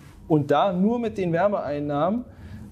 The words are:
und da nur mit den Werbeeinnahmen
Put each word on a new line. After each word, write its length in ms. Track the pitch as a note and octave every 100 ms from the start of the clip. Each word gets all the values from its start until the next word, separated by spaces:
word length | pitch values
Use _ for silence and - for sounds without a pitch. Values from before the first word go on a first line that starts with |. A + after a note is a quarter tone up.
| - - -
und 240 | D#3 C#3
da 200 | C#3+ G3
nur 280 | F3+ G3+ A#3+
mit 180 | A3+ G#3+
den 140 | F3+
Werbeeinnahmen 920 | E3 G3+ F#3+ C3 D3 D3 D3 E3 A#3 - - - - -